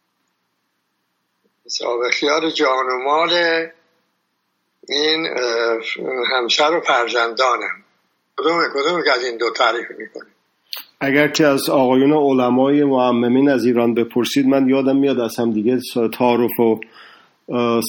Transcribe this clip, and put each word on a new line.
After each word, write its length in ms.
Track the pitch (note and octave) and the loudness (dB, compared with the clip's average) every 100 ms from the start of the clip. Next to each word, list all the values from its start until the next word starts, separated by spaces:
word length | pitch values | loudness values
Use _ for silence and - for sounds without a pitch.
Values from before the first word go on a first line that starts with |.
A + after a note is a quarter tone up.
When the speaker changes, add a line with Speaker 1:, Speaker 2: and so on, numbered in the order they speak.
| _ _ _ _ _ _ _ _ _ _ _ _ _ _ _ _ - | _ _ _ _ _ _ _ _ _ _ _ _ _ _ _ _ -12
Speaker 1:
صاحب 340 | - - A#2+ | -8 -4 -4
اختیار 480 | B2 - D3 D#3 D#3+ | -4 -4 -2 -2 -2
جان 360 | D3+ D3 C3 B2+ | -2 -2 -2 -4
و 180 | B2+ | -4
مال 300 | C3 D3+ E3+ F3 E3+ E3 E3 - _ _ _ _ _ _ _ _ _ _ - | -2 -2 0 0 0 -2 -6 -12 _ _ _ _ _ _ _ _ _ _ -8
این، 400 | C#3 D#3 D#3+ E3 | -4 -2 -2 -4
اه، 500 | - B2 A#2 A#2 A2+ - - - C3 A#2+ | -4 -4 -2 -2 -2 -6 -8 -6 -6 -4
همسر 400 | B2+ A#2 - D3+ | -2 0 0 2
و 100 | E3+ | 0
فرزندانم. 1000 | E3+ C3 A#2 A#2+ A#2 A2+ C3 A#2 G2+ G2 _ _ _ _ _ - | 0 0 0 0 -2 0 0 0 -4 -10 _ _ _ _ _ -4
کدوم، 240 | C#3 E3+ D3+ | -2 0 0
کدوم 300 | C#3+ C#3+ F3 | -2 -2 0
که 80 | C#3+ | 0
از 120 | B2 | 0
این 140 | B2 A#2 | -2 -4
دو 160 | A#2 | -4
تعریف 320 | A2+ A#2+ A2+ A2+ - | 0 0 0 -6 -14
می‌کنه؟ 320 | A2 - - _ _ _ _ - - - | -18 -18 -20 _ _ _ _ -16 -16 -6
Speaker 2:
اگر 280 | C#3 C#3 D3 | 0 2 2
که 180 | D3 D3+ | 2 2
از 240 | C#3 D#3 | 2 2
آقایون 440 | D#3 B2+ C3 C3+ | 2 4 4 4
علمای 680 | D3+ C#3+ C3 B2 B2 C3+ D3 | 4 4 2 2 2 2 4
معممین 680 | C#3+ C3 B2 A#2+ A#2+ B2+ C#3+ | 2 2 2 2 2 4 4
از 160 | C3 A2+ | 2 2
ایران 280 | A#2+ A#2 | 2 2
بپرسید، 520 | A#2 A#2 - A2+ C#3 C3+ | 2 0 0 0 0 2
من 240 | C3+ C3 | 2 2
یادم 260 | C3+ C3+ C3+ | 2 2 2
میاد 240 | C#3 B2+ | 2 0
از 200 | A2+ - | -2 -2
هم 140 | A#2 | -2
دیگه 260 | A2 A2 B2+ A#2+ | 0 0 0 -2
س-، 240 | B2+ A2+ - | -2 -2 0
تعارف 420 | B2 A#2 A#2+ - | 0 2 0 2
و، 200 | A#2 A2 - - - - _ _ - | 0 0 -4 -20 -20 -20 _ _ -8
اه، 280 | A#2+ A#2+ A#2 | -4 0 0